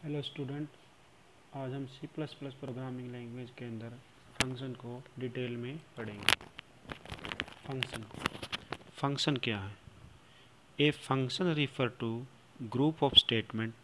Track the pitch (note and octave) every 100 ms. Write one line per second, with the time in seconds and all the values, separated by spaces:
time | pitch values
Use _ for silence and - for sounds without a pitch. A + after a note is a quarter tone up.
0 | D#3 D3 C3+ - C3+ C#3+ D3+ - - -
1 | - - - - - C#3 C3 C#3 C3+ -
2 | D3+ - D3+ - C#3 C3 C3+ B2 C3 B2+
3 | B2 A#2+ A#2+ B2 A#2+ - A#2+ A2+ A2+ A#2+
4 | - - - - C3 B2+ C3+ A#2 B2 A#2+
5 | B2 - C3 B2 B2 A#2+ A#2+ D#3 - -
6 | A2 G#2 G2+ - - - - - - -
7 | - - - - - - - C3+ B2 A#2+
8 | G#2 - - - - - - - - -
9 | C#3 C#3+ - C3+ A#2 G#2 F#2+ G2+ - -
10 | - - - - - - - - D3 C#3+
11 | - C3+ C3 - F#3 D3+ C#3 - B2 -
12 | A#2 A#2 C3 - - - A#2 B2+ D3 D#3+
13 | C#3 - - A2+ G#2 A2 A2+ A2+